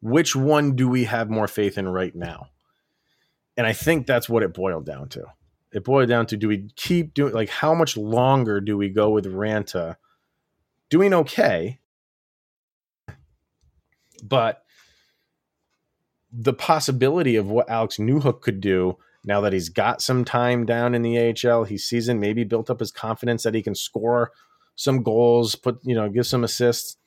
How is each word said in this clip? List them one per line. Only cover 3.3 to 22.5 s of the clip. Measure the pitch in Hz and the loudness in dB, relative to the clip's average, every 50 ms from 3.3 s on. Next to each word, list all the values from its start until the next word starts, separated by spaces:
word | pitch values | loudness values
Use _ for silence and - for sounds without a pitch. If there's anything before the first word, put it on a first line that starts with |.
| _ _ _ _ _ | _ _ _ _ _
And | - 120 | -2 0
I | 110 | 0
think | 113 - - 151 170 160 127 | 0 0 0 0 0 0 2
that's | - 135 120 - - | 0 0 0 0 0
what | 113 113 110 | 0 0 0
it | 92 87 | 0 -2
boiled | - 92 95 87 80 73 | -4 -4 -4 -4 -6 -8
down | 76 73 67 69 67 | -10 -12 -12 -14 -14
to. | - - - - - _ _ _ _ _ _ _ | -14 -16 -16 -16 -20 _ _ _ _ _ _ _
It | _ 107 95 | _ -8 -2
boiled | - 131 139 131 117 | 2 4 4 4 4
down | 120 120 117 110 | 4 2 2 0
to, | - 104 | -2 -4
do | 104 107 | -2 -2
we | 107 98 101 104 _ | -2 -2 -4 -10 _
keep | - - - 180 175 165 151 _ | -12 -4 0 0 0 0 -2 _
doing, | - 143 139 107 | -2 -2 0 0
like, | 113 110 98 | -2 -4 -4
how | - - - 151 160 | -4 -2 2 2 2
much | 170 165 139 - | 2 2 0 -2
longer | 110 104 107 110 117 123 131 135 135 123 110 104 101 | -6 -4 -2 0 2 4 4 4 4 4 2 0 -2
do | 98 104 107 101 | -2 -2 -2 -2
we | 101 101 | -2 0
go | 95 107 104 107 | 2 2 2 4
with | 107 107 95 | 4 2 0
Ranta | 98 92 95 104 107 110 107 101 - - - - 82 82 _ _ _ _ _ _ _ _ _ _ _ _ _ _ _ _ _ _ _ | -2 -6 -4 -4 -2 -2 -2 -4 -4 -6 -6 -6 -6 -8 _ _ _ _ _ _ _ _ _ _ _ _ _ _ _ _ _ _ _
doing | - 165 190 202 190 | 2 4 4 6 4
okay? | 175 156 135 - - 220 143 101 85 82 101 131 _ _ _ _ _ _ _ _ _ _ _ _ _ _ _ _ _ _ _ _ _ _ _ _ _ _ - - _ _ _ _ _ _ _ _ _ _ _ _ _ _ _ _ _ _ _ _ - | 4 2 2 0 2 2 2 2 0 -2 -4 -8 _ _ _ _ _ _ _ _ _ _ _ _ _ _ _ _ _ _ _ _ _ _ _ _ _ _ -20 -20 _ _ _ _ _ _ _ _ _ _ _ _ _ _ _ _ _ _ _ _ -20
But | - 104 131 131 117 110 104 - _ _ _ _ _ _ _ _ _ _ _ _ _ _ _ _ _ _ _ _ _ _ _ _ _ _ _ _ _ _ _ _ _ _ - | -6 0 2 2 2 2 0 -4 _ _ _ _ _ _ _ _ _ _ _ _ _ _ _ _ _ _ _ _ _ _ _ _ _ _ _ _ _ _ _ _ _ _ -14
the | 120 113 135 127 | -2 -2 -2 -2
possibility | - - - 160 156 143 - 135 127 123 135 151 180 170 135 117 | -2 2 2 2 2 2 -2 0 2 2 2 2 2 2 2 2
of | 110 101 98 | 2 0 0
what | 104 117 120 - | 0 0 0 0
Alex | 113 113 113 - - - | 0 -2 -2 -2 -4 -4
Newhook | 107 113 135 151 135 139 117 - | 0 2 2 2 2 0 -2 0
could | - - 95 95 | -2 -4 -4 -2
do | 95 101 95 92 92 92 92 _ _ _ _ _ _ | 0 0 2 2 2 0 -2 _ _ _ _ _ _
now | 101 101 101 | -2 0 0
that | 104 104 95 | 2 0 0
he's | 95 87 82 | -2 -4 -4
got | 85 - 101 110 123 - | -2 -2 0 0 0 -2
some | - - 131 127 120 | -2 -2 0 0 0
time | - - 123 123 123 123 120 117 | 0 0 0 0 2 0 0 0
down | 110 117 117 120 123 120 | 0 0 0 0 0 0
in | 120 | 0
the | 117 117 117 117 | 0 0 0 2
A | 117 117 | 2 0
H | 113 - - | 0 0 2
L, | 123 117 117 113 | 2 2 2 2
he's | 101 107 98 - | -2 -6 -8 -6
seasoned, | - - 120 113 117 123 110 | -4 -4 -2 -2 0 -2 0
maybe | 101 101 110 117 117 | 0 -2 0 -2 -2
built | 101 | -2